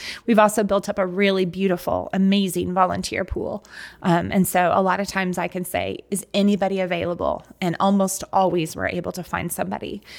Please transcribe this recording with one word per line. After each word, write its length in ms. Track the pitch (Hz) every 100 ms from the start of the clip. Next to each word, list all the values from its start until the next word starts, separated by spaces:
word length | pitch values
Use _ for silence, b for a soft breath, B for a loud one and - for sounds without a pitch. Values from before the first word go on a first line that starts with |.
| B B
We've 140 | - 214
also 240 | 214 220
built 260 | 202 202 202
up 120 | 202
a 60 | 185
really 400 | 180 202 190 175
beautiful, 640 | 180 196 175 - 175 -
amazing 600 | 190 190 202 190 175 180
volunteer 500 | 185 185 190 180 196
pool. 400 | 185 - - 208 B B B B
Um, 300 | 160 170 98
and 160 | 190 175
so 240 | 185 175
a 100 | 196
lot 180 | 190 185
of 80 | 202
times 280 | 196 185 180
I 120 | 175
can 160 | 180
say, 340 | 180 87 95 - -
"Is 120 | 190 -
anybody 460 | 196 202 202 190 190
available?" 680 | 180 170 175 175 73 - - -
And 140 | - -
almost 420 | 196 202 190 - -
always 440 | 190 190 175 160 -
we're 100 | -
able 240 | 175 175
to 140 | 180
find 260 | 165 170 175
somebody. 500 | - 180 - - 202 B